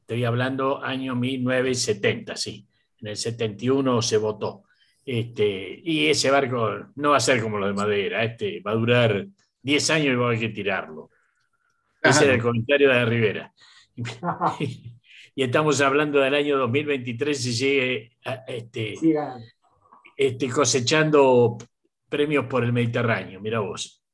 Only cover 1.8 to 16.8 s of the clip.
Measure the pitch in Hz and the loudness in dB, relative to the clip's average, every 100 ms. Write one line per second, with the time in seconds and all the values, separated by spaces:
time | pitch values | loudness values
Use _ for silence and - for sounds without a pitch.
1.8 | - - 117 101 - - - - _ _ | -2 0 0 -2 -8 -8 -8 -10 _ _
2.8 | _ _ 107 104 117 117 113 98 123 135 | _ _ -10 -6 -6 -4 -6 -2 0 2
3.8 | 131 120 110 110 107 104 - - _ _ | 2 0 2 0 0 -4 -8 -8 _ _
4.8 | _ _ - 117 120 - 104 95 95 - | _ _ -6 -4 -4 0 0 0 -10 -10
5.8 | 165 156 151 131 156 139 131 123 107 101 | -4 0 2 2 2 2 2 0 -2 -4
6.8 | - - 147 139 131 127 110 104 101 101 | -10 -4 2 2 4 2 0 -2 -2 -2
7.8 | 104 101 92 95 117 - 101 85 98 113 | 0 0 -2 -2 -4 -4 -8 -6 -4 -2
8.8 | 117 120 117 98 95 _ _ _ 127 143 | 2 4 4 0 -4 _ _ _ -2 0
9.8 | 117 160 143 123 123 113 113 101 98 92 | 2 0 2 0 0 0 -4 -4 -4 -4
10.8 | 80 78 - _ _ _ _ _ _ _ | -6 -16 -18 _ _ _ _ _ _ _
11.8 | _ _ 151 143 143 123 117 120 117 143 | _ _ 2 4 6 4 2 -2 2 4
12.8 | 139 123 117 117 107 82 - _ - - | 6 4 2 2 0 -2 -10 _ -20 -20
13.8 | _ - 120 - 170 170 - - 139 - | _ -12 -12 -8 -8 -4 -4 -2 -8 -8
14.8 | - - _ - - - 127 156 156 135 | -18 -20 _ -20 -14 -4 0 2 2 4
15.8 | 139 139 151 143 135 147 147 139 123 139 | 4 4 2 2 4 2 2 0 2 0